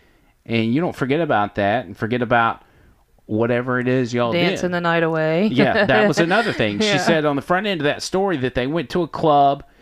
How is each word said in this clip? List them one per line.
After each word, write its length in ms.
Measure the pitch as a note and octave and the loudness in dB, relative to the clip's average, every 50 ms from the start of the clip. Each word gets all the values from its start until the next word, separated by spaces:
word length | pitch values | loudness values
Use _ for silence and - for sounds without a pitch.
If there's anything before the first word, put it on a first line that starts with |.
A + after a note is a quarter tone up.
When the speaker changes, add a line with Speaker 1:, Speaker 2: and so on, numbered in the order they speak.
| _ _ _ _ _ _ _ _ _ | _ _ _ _ _ _ _ _ _
Speaker 1:
And 280 | - A#2 A2+ A2 A2+ A#2+ | -4 -2 -2 0 0 0
you 80 | D3+ | 0
don't 140 | F3+ D#3 - | -2 -2 -4
forget 260 | - C3+ B2 C#3 E3+ | -4 -2 -2 0 0
about 340 | E3 D3 B2 G#2+ G#2 G2+ - | 0 0 0 0 0 -2 -2
that 300 | A2 G2+ G2+ G#2+ B2+ G#2+ | -2 0 0 0 -2 -4
and 100 | E2+ G#2 | -6 -10
forget 260 | - A#2+ G#2+ B2 B2 | -6 -4 -2 -2 -2
about 420 | B2 A2 A#2+ A#2 A#2 A2+ - - _ _ _ _ _ _ _ _ _ _ _ _ _ | 0 0 2 2 2 0 -2 -6 _ _ _ _ _ _ _ _ _ _ _ _ _
whatever 540 | - G#2+ G#2+ A#2 A#2+ A#2+ A#2+ B2 C3 B2 B2 | -4 -2 0 0 0 0 -2 -2 -2 -2 -2
it 80 | B2 | 0
is 260 | B2+ B2+ C3 B2+ A2 A#2+ | 0 0 0 0 0 -2
y'all 200 | A#2+ A#2+ A#2 - | -2 0 0 0
Speaker 2:
Dancing 360 | E3+ F3 F3+ F#3+ - - F3 | 0 0 0 0 -2 -4 -4
Speaker 1:
did. 60 | F3+ | -4
Speaker 2:
the 60 | F3 | -2
night 220 | F3 E3+ E3 E3+ E3 | -2 0 0 2 0
away. 440 | D#3+ D#3+ D#3+ D#3 D#3 D#3+ E3+ G#3 | 0 0 0 0 0 0 0 0
Speaker 1:
Yeah, 380 | A3 B2+ B2 G3+ A#2+ G2+ - G3+ | 0 2 2 2 2 2 2 2
that 220 | - B2+ - G#3+ | 2 4 4 4
was 120 | G3+ D3+ - | 2 2 2
Speaker 2:
<laughs> 100 | E3 E3 | 0 2
Speaker 1:
another 220 | F#3+ A3 A#3 G3 - | 2 0 0 -2 -2
thing. 260 | - A#2 G#2+ - G3+ | -2 -2 -2 0 0
She 80 | G#3+ | 0
Speaker 2:
Yeah. 100 | G#3 G3+ | 0 0
Speaker 1:
said 280 | F3+ F3+ E3+ E3 D#3 D3 | 0 2 2 2 2 2
on 100 | D3+ C#3+ | 0 -2
the 40 | C#3 | -2
front 260 | - - F3+ F#3 G#3+ | -2 -2 -2 -2 0
end 120 | G#3 F#3+ D#3 | -2 -4 -2
of 40 | C#3 | -2
that 160 | C#3 B2 - | -2 -2 -4
story 360 | - - - F#3 G3 G3 E3+ | -6 -4 -2 -2 0 0 -2
that 180 | C3 B2+ B2 - | -2 -2 -2 -2
they 120 | C3 B2 | -2 -2
went 220 | C3+ D#3 F3 D3+ - | -2 -2 -4 -4 -4
to 120 | - F3+ E3+ | -4 -4 -4
a 40 | |
club, 560 | - - - - D#3 D3 C#3+ C#3+ C#3 C#3 C#3+ - - _ _ | -4 -4 0 2 4 4 6 4 4 2 0 -6 -18 _ _